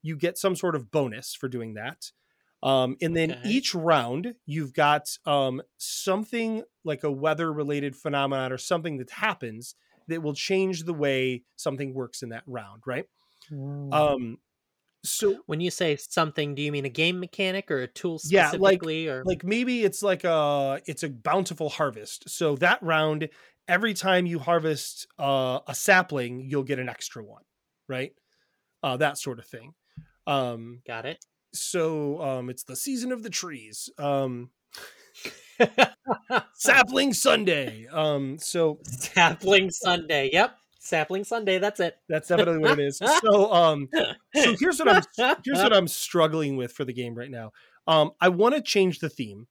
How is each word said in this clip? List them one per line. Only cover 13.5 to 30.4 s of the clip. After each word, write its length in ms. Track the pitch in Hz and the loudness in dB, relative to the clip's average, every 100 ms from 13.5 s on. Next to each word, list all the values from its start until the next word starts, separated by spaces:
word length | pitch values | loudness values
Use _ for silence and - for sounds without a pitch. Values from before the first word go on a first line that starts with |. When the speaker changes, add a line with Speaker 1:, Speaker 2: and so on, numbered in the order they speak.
Speaker 3:
Mm. 640 | 147 135 143 143 151 151 | -12 -10 -10 -2 2 2
Speaker 1:
Um, 240 | 139 117 117 _ _ _ _ _ _ | 2 -4 -12 _ _ _ _ _ _
so 380 | - - 214 196 - | -8 0 0 0 -6
Speaker 2:
When 140 | 156 | -4
you 100 | 175 | -4
say 260 | - 170 143 | -2 -2 -2
something, 580 | - - 156 147 147 | -2 -2 -2 -2 -4
do 80 | 139 | -4
you 100 | 147 | -4
mean 120 | 147 | -2
a 40 | 135 | -4
game 300 | 123 165 180 | 0 0 0
mechanic 500 | 180 - 190 190 - | -8 -4 -2 -2 -4
or 120 | 139 | -4
a 60 | 127 | -4
tool 300 | - 180 160 | -6 -6 -6
Speaker 1:
Yeah, 320 | 151 190 156 175 | 2 4 4 4
like, 240 | 196 185 | 4 4
Speaker 2:
specifically, 280 | 165 160 160 | 0 -4 -4
or 160 | 131 | -4
Speaker 1:
like, 200 | 156 180 | -2 -4
maybe 400 | 175 220 247 247 | -2 -2 0 2
it's 180 | 208 196 | 0 0
like 220 | 202 185 | -2 0
a, 560 | 180 160 147 143 139 139 - | 0 2 2 2 0 -4 -6
it's 160 | 147 | -8
a 60 | 160 | -8
bountiful 580 | 123 147 175 185 165 156 | -6 0 0 0 -4 -6
harvest. 600 | - 147 110 104 - - | -2 -4 -4 -14 -16 -12
So 280 | - 165 139 | -2 0 2
that 260 | 175 247 | 2 2
round, 460 | 170 156 156 151 151 _ - _ - | 2 2 2 0 -4 _ -20 _ 0
every 260 | 180 220 | 0 2
time 320 | 196 190 180 180 | -2 2 2 2
you 120 | 170 | -2
harvest, 680 | 131 170 160 147 - - - - | 0 2 2 -4 -6 -14 -18 -6
uh, 420 | 139 139 131 127 - | 0 2 0 -2 -6
a 80 | |
sapling, 680 | 135 - 185 180 143 120 123 | -6 4 4 4 -4 -6 -8
you'll 220 | 131 143 | -4 -4
get 160 | 131 135 | -2 -4
an 100 | 127 | -4
extra 340 | 113 - - | -10 -14 -14
one, 180 | 104 107 _ _ _ _ _ | -18 -20 _ _ _ _ _
right? 240 | 127 135 _ _ _ _ _ _ _ | -8 -8 _ _ _ _ _ _ _
Uh, 140 | 147 127 | -4 0
that 200 | 151 139 | 0 -2
sort 200 | - 117 | -10 -10
of 60 | - | -14
thing. 280 | 117 123 _ _ - - _ - | -20 -20 _ _ -20 -20 _ -2
Um, 560 | 139 | -2